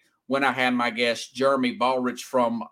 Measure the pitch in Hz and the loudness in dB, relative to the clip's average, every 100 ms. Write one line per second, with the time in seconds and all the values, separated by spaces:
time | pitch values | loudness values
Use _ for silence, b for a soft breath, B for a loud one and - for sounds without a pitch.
0 | _ _ - 135 139 127 127 123 120 110 | _ _ -4 0 2 2 2 2 0 0
1 | 120 113 - 120 135 135 127 104 123 131 | 0 0 -6 0 2 2 0 0 0 0
2 | 123 120 - 131 117 117 - | -2 -6 -4 0 0 -2 -6